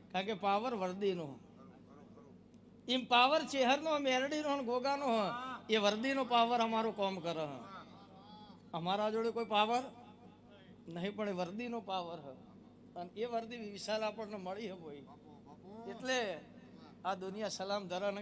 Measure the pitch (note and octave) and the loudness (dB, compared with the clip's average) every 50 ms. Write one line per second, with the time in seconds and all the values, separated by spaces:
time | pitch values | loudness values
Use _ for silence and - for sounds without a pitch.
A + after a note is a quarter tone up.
0 | - - - F3+ F#3+ G3+ A3 F3 G3 G3+ G3 G#3 A3+ C4 A#3+ G3+ F#3 F#3 F3+ G3 | -16 -6 -4 -4 -2 -2 -2 0 2 2 2 2 2 0 0 0 0 -2 -2 0
1 | G#3 G3 F#3 F3 D#3+ C#3 C3 - - - - - - - - - - - - D3 | 0 0 0 0 -2 -6 -8 -12 -16 -20 -20 -20 -20 -20 -20 -20 -20 -20 -20 -20
2 | - - - - - - - - - - - - - - - - - - B3 C4 | -20 -20 -20 -20 -20 -20 -20 -20 -20 -20 -20 -20 -20 -20 -20 -14 -4 0 0 0
3 | A#3+ - B3 A#3+ B3 C4+ D4+ D#4+ D4+ - - C4+ B3+ A#3+ C4+ C#4+ D4+ D#4+ D4+ D4 | 2 6 6 8 8 8 6 4 2 2 2 4 6 6 6 4 4 2 0 2
4 | C#4+ C4+ C4 B3+ C4 C#4+ D#4 D4+ D4+ D4 C#4 C#4 B3+ A3+ B3 B3+ B3 C4+ C#4 C#4 | 4 4 4 4 2 2 0 0 0 0 0 0 0 0 0 0 0 0 0 0
5 | C#4+ C4 A3+ A3 G3+ F3+ - - B3+ C4 B3+ A3 - - G#3+ A3 G3+ G#3 G#3 G#3+ | 2 2 2 2 2 2 0 -4 -6 -6 -8 -8 -2 2 2 4 6 4 4 4
6 | A#3 C4+ C#4 C4+ C4 A3 A#3+ A#3 A#3 A#3 B3 A#3+ A3+ A3+ A3+ A3 A3 A3+ G3+ G#3+ | 2 2 2 2 2 4 6 6 6 8 6 4 4 4 2 2 2 0 0 0
7 | G3 G3 F#3+ F#3 D3+ E3+ E3 D#3+ D#3 C#3+ C#3 B2+ A2 - - - - - - - | 0 0 0 -2 -4 -4 -2 -2 -2 -4 -6 -8 -10 -12 -14 -14 -14 -16 -18 -20
8 | - - - - - - - - - - - - - - - E3 E3 F3+ F#3+ G#3 | -20 -20 -20 -20 -20 -18 -18 -18 -18 -18 -20 -20 -16 -8 -6 -4 0 0 2 2
9 | G#3 G#3+ G#3+ A3+ A3+ A#3 G#3+ A3+ A#3 G3 G#3+ G#3 G#3+ A3 A#3+ B3 B3+ C4+ - - | 2 2 2 2 0 0 0 -2 -2 2 4 4 6 6 4 2 0 -2 -10 -14
10 | - - - - - - - - - - - - - - - - - - E3 E3+ | -18 -18 -20 -20 -20 -20 -20 -20 -20 -20 -20 -20 -20 -20 -20 -18 -14 -10 -8 -4
11 | F3 G3+ G3+ G3+ G#3+ G#3 F#3+ F3+ F3+ E3+ F#3+ A3 B3 A#3+ A#3 A#3 G3 F#3+ F#3+ F#3 | -4 -4 -2 -2 -2 -2 0 -2 -2 -4 -4 -6 -4 -4 -4 -6 -4 -2 -2 -2
12 | F3 E3+ E3+ E3 C#3+ C#3 C3 - - - - - - - - - - - - F3 | -2 -4 -8 -10 -10 -12 -14 -14 -16 -20 -20 -20 -20 -20 -20 -20 -20 -16 -10 -10
13 | F3 F3+ F3+ G3+ A3+ A#3+ A#3 A3+ A3+ A3 A#3+ A#3+ A3 G#3 G3+ F#3 - - G#3+ G#3+ | -10 -8 -6 -4 -4 -2 -2 -2 -2 -2 -8 -8 -8 -8 -8 -8 -4 -2 -2 0
14 | A3 G#3+ G#3 A3 A3 G3+ G#3+ G3+ F#3 F3+ F#3+ G3+ A#3+ F#3+ F#3+ F3+ E3 D#3 C#3+ C#3+ | 0 -2 -4 -4 -8 -8 -8 -8 -6 -6 -6 -6 -6 -8 -8 -8 -10 -12 -12 -12
15 | C3+ - - - - - - - - C#3+ D3 - - F#3 G#3 A3 A#3 - A#3+ A3+ | -14 -16 -18 -20 -20 -20 -20 -20 -20 -20 -20 -18 -16 -16 -14 -12 -10 -10 -10 -8
16 | C4 B3+ C4 B3+ A#3 G3+ E3+ D3 C#3+ - - - - - - - - - - - | -4 -2 0 0 0 -2 -4 -6 -10 -14 -20 -20 -20 -20 -20 -20 -20 -20 -16 -6
17 | - F3+ G3 F#3 F#3 F#3+ F#3+ G#3+ A3 G3 - - F#3+ G3 G3+ G#3 G3+ F3 F3+ F3+ | -2 -2 -2 -2 -2 -6 -6 -4 -4 -4 -4 -4 -4 -2 -2 -2 -2 -2 -4 -2
18 | G3+ G3+ G3 G3+ | 0 0 -2 -2